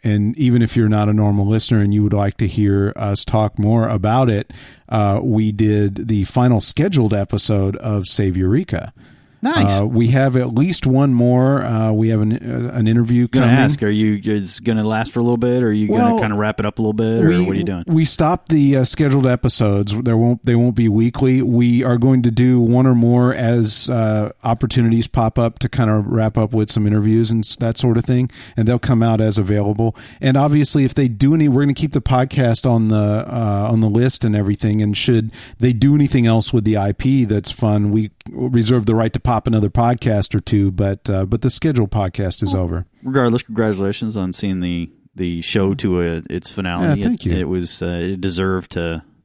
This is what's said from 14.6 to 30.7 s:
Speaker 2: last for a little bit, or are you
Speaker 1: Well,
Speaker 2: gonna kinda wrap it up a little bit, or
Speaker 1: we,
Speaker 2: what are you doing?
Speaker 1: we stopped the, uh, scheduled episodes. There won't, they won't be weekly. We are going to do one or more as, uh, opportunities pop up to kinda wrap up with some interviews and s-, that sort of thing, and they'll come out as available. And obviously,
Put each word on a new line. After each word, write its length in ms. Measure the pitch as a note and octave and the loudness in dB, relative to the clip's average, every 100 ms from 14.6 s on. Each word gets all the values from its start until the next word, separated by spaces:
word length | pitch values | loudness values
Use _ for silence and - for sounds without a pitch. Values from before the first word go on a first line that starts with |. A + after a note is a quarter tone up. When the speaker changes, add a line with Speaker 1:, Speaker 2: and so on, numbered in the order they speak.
| A#2 A2 | -2 -2
Speaker 2:
last 280 | G#2+ A2 A2 | 0 -2 -4
for 80 | - | -2
a 20 | |
little 140 | A#2+ A#2+ | 0 0
bit, 260 | B2 B2 | 0 0
or 40 | A#2+ | 0
are 40 | |
you 160 | G#2+ G#2+ | 0 0
Speaker 1:
Well, 200 | G#3+ A#3+ | 2 2
Speaker 2:
gonna 80 | A3+ | 0
kinda 140 | A2 G#2 | -2 -2
wrap 220 | G#2+ G#2+ | -2 -2
it 40 | |
up 140 | G#2 - | -6 -2
a 20 | |
little 140 | A2 | -4
bit, 280 | G#2+ A2 A2+ | 0 0 2
or 60 | A#2 | 2
Speaker 1:
we, 120 | - | 2
Speaker 2:
what 60 | C3 | 0
are 40 | F#2+ | -2
you 60 | |
doing? 200 | F3 F2 E2+ | -4 -6 -2
Speaker 1:
we 200 | D#3+ D#3+ | 0 0
stopped 420 | - D3+ F3+ - | 0 0 0 0
the, 300 | D#3+ C#3 C#3 | 2 4 2
uh, 60 | |
scheduled 420 | B2+ - D3+ C3+ C3 | 0 0 0 2 2
episodes. 680 | B2 B2+ - G#2+ G2+ G2+ G#2 | 0 -2 0 0 0 -2 -4
There 160 | B2 A2+ | 0 2
won't, 260 | A#2 A#2+ - | 2 0 0
they 80 | |
won't 220 | A#2 A#2+ A2+ | 2 2 2
be 120 | A2+ | 2
weekly. 540 | G#2 A2+ A#2+ C3+ B2+ | 2 0 0 0 2
We 420 | B2+ A#2+ A#2+ A#2+ | 2 2 2 2
are 140 | B2+ B2 | 2 2
going 240 | B2 C3 | 4 4
to 80 | A#2+ | 2
do 280 | A2+ B2 B2+ | 2 2 4
one 280 | A#2 A#2+ C3 | 2 4 4
or 80 | |
more 400 | B2 A#2 A#2+ B2 | 4 4 4 2
as, 560 | - A#2 A#2+ A2 - - | 0 0 0 0 -2 -4
uh, 420 | B2 A2 G#2+ G#2 - | -2 0 -2 -4 -6
opportunities 640 | B2 A#2 A#2+ C3 A#2 A2+ A#2 | -4 -2 0 2 2 2 0
pop 300 | - A2+ A#2 | 0 0 0
up 200 | A#2 - | -2 -2
to 100 | A#2+ | -6
kinda 240 | - A#2 G#2+ | -2 0 0
wrap 400 | G#2 A#2 A2 G#2+ | 0 0 0 0
up 160 | G#2+ | 0
with 160 | A2+ G#2+ | 0 0
some 160 | - G#2 | 0 0
interviews 440 | G#2 G#2 A2 A2+ | 2 2 2 2
and 140 | A2+ | -2
s-, 120 | G#2+ - | -4 -4
that 200 | A#2 A2+ | -4 0
sort 220 | B2+ A#2 | 0 0
of 80 | A#2 | 0
thing, 240 | B2 B2 - - - | 0 -2 -6 -12 -2
and 100 | A2 | 0
they'll 120 | B2 | 0
come 240 | - A#2+ | 0 2
out 180 | A#2 A2+ | 2 2
as 160 | A2 G#2+ | 0 0
available. 580 | F#2+ G#2 G2+ G#2 A2+ - - - | 0 0 -2 -2 -2 -4 -16 -4
And 160 | C3+ C3+ | 0 2
obviously, 460 | D3 D3 D3 | 2 2 0